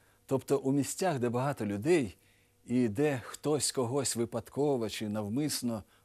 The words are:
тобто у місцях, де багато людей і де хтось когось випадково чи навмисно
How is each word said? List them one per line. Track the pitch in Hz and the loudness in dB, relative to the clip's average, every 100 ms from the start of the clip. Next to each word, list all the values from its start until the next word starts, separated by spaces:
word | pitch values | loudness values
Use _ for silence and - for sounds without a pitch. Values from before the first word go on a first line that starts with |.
| _ _ - | _ _ -2
тобто | 131 - 139 | -2 2 0
у | 135 | 2
місцях, | 143 131 - 190 139 | 2 0 0 0 2
де | 120 | 0
багато | 120 139 135 104 | 0 -2 -2 -4
людей | 101 135 175 107 - _ _ _ _ - | -2 2 4 2 -6 _ _ _ _ -2
і | 123 120 | 2 2
де | 101 151 131 - | 2 0 0 -6
хтось | - 143 147 - | -6 0 0 0
когось | - 117 139 120 113 | 0 0 0 0 0
випадково | 117 117 - 131 147 131 107 | -2 -2 -6 -2 2 2 0
чи | - 107 | -4 -4
навмисно | 107 104 120 151 - 120 110 - _ | -2 -2 0 0 -2 -2 -4 -8 _